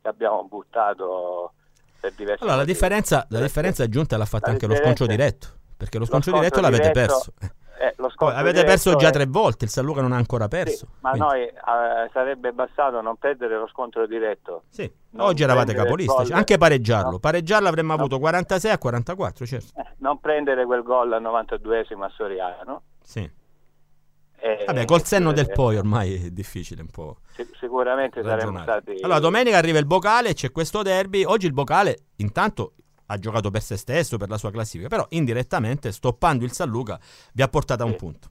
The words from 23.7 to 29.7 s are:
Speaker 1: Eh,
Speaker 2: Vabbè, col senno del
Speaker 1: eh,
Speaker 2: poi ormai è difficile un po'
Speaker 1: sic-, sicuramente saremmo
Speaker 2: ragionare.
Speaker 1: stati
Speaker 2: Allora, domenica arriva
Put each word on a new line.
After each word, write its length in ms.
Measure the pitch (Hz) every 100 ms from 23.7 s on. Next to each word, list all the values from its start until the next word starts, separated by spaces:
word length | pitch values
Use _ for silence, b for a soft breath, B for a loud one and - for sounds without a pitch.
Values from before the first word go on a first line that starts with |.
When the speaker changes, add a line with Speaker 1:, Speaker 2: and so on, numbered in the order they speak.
| _ _ _ _ _ _ _
Speaker 1:
Eh, 260 | 113 107 101
Speaker 2:
Vabbè, 180 | 131
col 180 | 117 170
senno 300 | - 202 165
del 160 | 151 135
Speaker 1:
eh, 40 |
Speaker 2:
poi 240 | - 127 107
ormai 480 | 101 110 95 95 90
è 40 |
difficile 520 | 87 95 - 85 85
un 60 | 80
po' 260 | - 78 - -
Speaker 1:
sic-, 220 | - 120 -
sicuramente 640 | 123 127 123 131 135 123
saremmo 360 | 110 110 110 92
Speaker 2:
ragionare. 240 | 85 107
Speaker 1:
stati 180 | - 98
Speaker 2:
Allora, 160 | 95 165
domenica 380 | 156 202 247 196
arriva 220 | 165